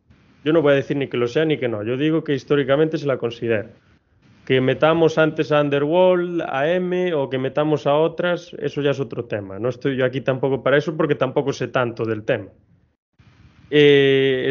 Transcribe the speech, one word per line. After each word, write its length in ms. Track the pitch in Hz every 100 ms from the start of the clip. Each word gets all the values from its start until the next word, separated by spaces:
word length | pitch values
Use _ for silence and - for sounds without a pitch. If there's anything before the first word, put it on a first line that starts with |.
| _ _ _ _
yo 80 | 147
no 80 | 165
voy 120 | 143
a 40 | 139
decir 220 | 131 143
ni 100 | 127
que 80 | 123
lo 100 | 120
sea 200 | 147 160
ni 100 | 135
que 100 | 123
no, 140 | 107
yo 140 | 107 131
digo 260 | 156 160
que 120 | 160
históricamente 640 | 139 - 147 131 139 160 131
se 80 | 143
la 100 | 127
considera. 540 | 117 - 117 110 98 - _ _ _ _ _ _
Que 160 | - 131
metamos 560 | 131 131 156 165 160 156
antes 340 | 156 160 135
a 120 | 147
Underworld, 800 | 147 139 147 175 185 180 175 170 -
a 240 | 135 151
M, 440 | 180 180 180 180
o 160 | 156 135
que 80 | 131
metamos 480 | 131 147 151 147 143
a 80 |
otras, 580 | 147 165 160 175 170 - -
eso 240 | 143 147
ya 80 | 143
es 100 | 135
otro 240 | 120 120
tema. 340 | 117 107 98 95
No 120 | 120
estoy 260 | 123 139 127
yo 80 |
aquí 160 | 127 131
tampoco 420 | 120 127 135 135
para 140 | 131 143
eso 180 | 156
porque 200 | 160 156
tampoco 400 | 143 131 147 139
sé 140 | 139 127
tanto 360 | 131 120 113
del 200 | 113 107
tema. 240 | 110 117 95 _ _ _ _ _ _ _ _ _ - _ -
Eh, 760 | 147 147 143 139 135 135 131 127